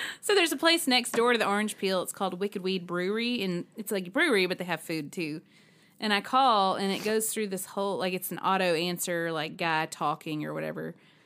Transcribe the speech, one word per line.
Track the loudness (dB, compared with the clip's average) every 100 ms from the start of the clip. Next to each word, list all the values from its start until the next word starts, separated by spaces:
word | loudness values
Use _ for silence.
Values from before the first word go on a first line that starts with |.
| 0 -6
So | 2
there's | 4 4
a | 4
place | 4 4 4
next | 2 2
door | 2 4
to | 4
the | 4
Orange | 2 0 -2
Peel. | 0 0
It's | -2
called | -2 -4 -2
Wicked | -4 -4
Weed | -2 -2 -2
Brewery, | -2 -2 -2 -2 -2
and | -2 -2 -6 -10
it's | -6
like | -4 -2
a |
brewery, | 0 4 4 2
but | 0
they |
have | -4 -6
food | -4 -6 -6
too. | -6 -6 -6 -12 _ _ _ _ -6
And | 0
I | 0
call, | 2 4 6 6 4 2
and | 0
it | -2
goes | -2 -2 -2
through | -4 -4
this | -6 -8
whole, | -4 -4 -2
like, | -2
it's | -4 -6
an | -4
auto | 0 2 2
answer, | 2 0 -2 -2 -2 -2
like, | -2 -4 -2
guy | 0 0
talking | 0 -2 -2 -2 -4 -6 -4
or |
whatever. | -6 -6 -6 -8 -10 _ _